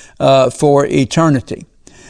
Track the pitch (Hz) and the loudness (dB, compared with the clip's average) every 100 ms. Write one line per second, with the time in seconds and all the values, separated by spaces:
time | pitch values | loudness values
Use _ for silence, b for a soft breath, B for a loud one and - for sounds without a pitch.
0 | B B 139 135 127 - 147 143 143 143 | B B 2 2 0 0 0 2 0 -2
1 | 135 - 160 135 - - - _ B B | -2 0 0 0 -4 -14 -16 _ B B
2 | B | B